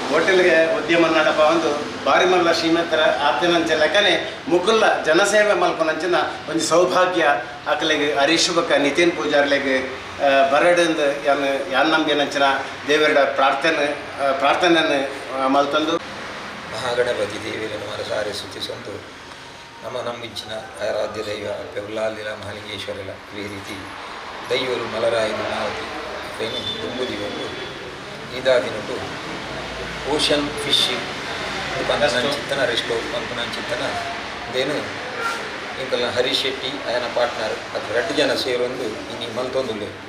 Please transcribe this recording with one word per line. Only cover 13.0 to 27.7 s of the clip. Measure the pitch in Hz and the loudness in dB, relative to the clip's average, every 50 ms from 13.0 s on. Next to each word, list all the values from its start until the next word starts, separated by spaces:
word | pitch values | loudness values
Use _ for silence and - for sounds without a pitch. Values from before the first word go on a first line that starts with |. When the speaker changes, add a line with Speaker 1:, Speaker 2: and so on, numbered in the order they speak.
| 151 151 135 143 135 | 4 6 6 6 4
Speaker 1:
ಪ್ರಾರ್ಥನೆ, | 131 - 135 135 139 139 - - 165 160 151 143 143 | 4 4 2 2 2 2 2 0 0 2 2 0 -2
ಆ, | - - - - - - 139 139 131 | -2 -4 -8 -12 -6 -2 0 0 0
ಪ್ರಾರ್ಥನೆಯನ್ನು, | 131 139 139 156 - 180 175 170 160 156 147 147 139 135 135 - - - - 131 131 135 | 2 2 2 4 4 4 6 6 6 4 2 2 0 0 -2 -6 -8 -10 -8 -4 -2 0
ಆ, | 131 | 2
ಮಲ್ತಂದು | 139 143 143 143 143 151 156 160 165 165 - - - - - - - - - - - - - - 101 | 4 4 4 4 2 0 0 0 -2 -4 -4 -6 -12 -12 -12 -12 -12 -12 -12 -12 -12 -12 -12 -10 -10
Speaker 2:
ಮಹಾಗಣಪತಿ | 107 127 123 120 123 123 123 120 - 107 101 104 104 - | -6 -4 -4 0 0 2 0 2 0 -2 -4 -4 -8 -8
ದೇವಿನ | 110 110 113 110 110 107 | -8 -8 -6 -6 -6 -8
ಮನಸಾರೆ | 107 104 104 107 104 104 - 113 107 107 104 101 | -8 -8 -8 -8 -8 -6 -4 -4 -4 -4 -4 -6
ಸ್ತುತಿಸೊಂದು | - - - - 107 104 - 110 - - - 101 101 - - - - - - - - - - - - - - - - - | -8 -10 -10 -10 -10 -8 -8 -8 -10 -10 -12 -12 -12 -12 -14 -18 -18 -16 -16 -16 -16 -16 -18 -18 -18 -18 -18 -18 -14 -12
ನಮ್ಮ | 113 123 127 | -8 -8 -6
ನಂಬಿಂಚಿನ | 117 120 120 120 117 107 101 - - 110 113 | -6 -6 -8 -8 -10 -10 -10 -12 -10 -8 -10
ಆರಾಧ್ಯ | 110 110 - - - 104 131 - 107 110 - 101 110 107 | -10 -10 -12 -10 -6 -4 -2 -2 -2 -2 -2 -4 -6 -6
ದೈವ | 104 104 107 104 101 | -6 -6 -6 -6 -6
ಅಪ್ಪೆ | 101 101 101 - - 107 | -6 -6 -8 -8 -8 -8
ಉಲ್ಲಾಲಿಲ | 101 104 110 107 110 110 107 107 107 107 | -8 -6 -4 -2 -2 -2 -4 -4 -8 -8
ಮಹಾಲಿಂಗೇಶ್ವರಲ | 107 104 101 101 107 104 101 104 107 98 - - 101 98 98 95 90 - - - 101 104 | -8 -8 -8 -10 -10 -10 -10 -10 -10 -10 -8 -8 -8 -8 -8 -10 -10 -12 -14 -14 -10 -10
ಈ | 101 | -8
ರೀತಿ | 104 101 98 98 - 107 95 92 95 - - - - - - - - - - - - | -8 -8 -10 -10 -10 -10 -10 -10 -12 -12 -12 -12 -12 -12 -12 -12 -12 -12 -10 -4 -2
ದೈವರು | 120 135 135 131 123 113 117 | -2 0 0 -2 -2 -2 -2
ಮಲರಾಯರು | 110 107 110 117 117 117 113 110 107 107 | -4 -2 0 0 2 2 2 0 0 -2
ಮಾವತಿ | 107 107 107 107 110 110 104 101 - - - - - - - - - - - - - | -2 -4 -4 -2 -2 -4 -4 -4 -6 -8 -8 -8 -8 -8 -8 -8 -10 -10 -10 -8 -6
ಕೈನು | 110 113 123 131 - - 117 113 113 | -6 -4 -4 -4 -4 -4 -4 -4 -6
ತುಂಬುದಿವರು | 110 117 127 127 113 107 101 104 104 - - 131 - - - - - | -6 -4 -4 -4 -4 -4 -6 -6 -6 -6 -6 -8 -8 -8 -8 -10 -10